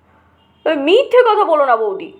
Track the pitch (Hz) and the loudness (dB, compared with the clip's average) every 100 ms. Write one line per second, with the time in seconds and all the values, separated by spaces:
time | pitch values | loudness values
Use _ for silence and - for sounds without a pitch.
0 | _ _ _ _ _ _ 302 311 285 440 | _ _ _ _ _ _ -6 -2 0 0
1 | 554 494 466 415 370 302 269 226 214 190 | 2 2 2 2 0 0 0 0 -2 -6
2 | 160 | -12